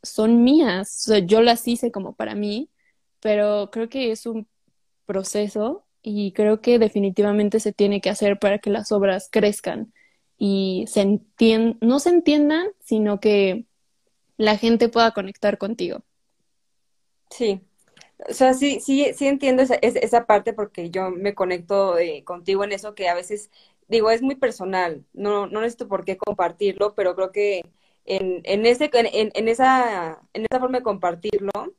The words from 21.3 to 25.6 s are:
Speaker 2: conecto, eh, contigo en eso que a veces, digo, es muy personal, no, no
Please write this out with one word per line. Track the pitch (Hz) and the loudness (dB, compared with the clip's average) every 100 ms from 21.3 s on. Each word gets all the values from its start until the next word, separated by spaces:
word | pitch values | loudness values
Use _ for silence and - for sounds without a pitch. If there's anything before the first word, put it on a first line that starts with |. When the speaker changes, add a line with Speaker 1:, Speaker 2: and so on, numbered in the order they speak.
| 202 | -4
Speaker 2:
conecto, | 185 180 170 196 196 170 | -4 -4 -2 0 2 0
eh, | 170 147 - | -2 -4 -12
contigo | 175 175 196 | -12 -4 -2
en | 202 | -2
eso | 196 214 208 | -6 -10 -6
que | 185 | -2
a | 175 | -2
veces, | 180 208 - _ _ _ _ | -4 -12 -12 _ _ _ _
digo, | 226 220 | 2 4
es | 226 | 2
muy | 262 269 | 0 -2
personal, | 254 - 190 185 175 151 - | -4 -4 -6 -2 -2 -4 -14
no, | - 202 208 202 | -8 -4 -2 -4
no | 214 | -4